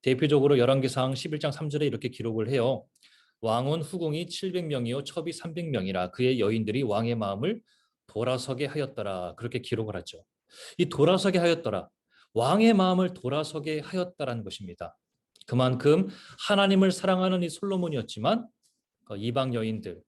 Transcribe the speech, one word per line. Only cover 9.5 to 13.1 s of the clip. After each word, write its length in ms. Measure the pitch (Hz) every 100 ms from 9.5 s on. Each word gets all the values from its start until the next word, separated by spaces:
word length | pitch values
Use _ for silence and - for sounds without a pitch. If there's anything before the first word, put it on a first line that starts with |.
| 120
기록을 360 | - 113 107 98
하죠. 280 | - - _ _ _ - - -
이 80 | 175
"돌아서게 540 | - 151 185 196 185
하였더라", 500 | 170 165 120 98 - _ _ _ _
왕의 400 | 110 120 190 226 214
마음을 400 | 185 180 180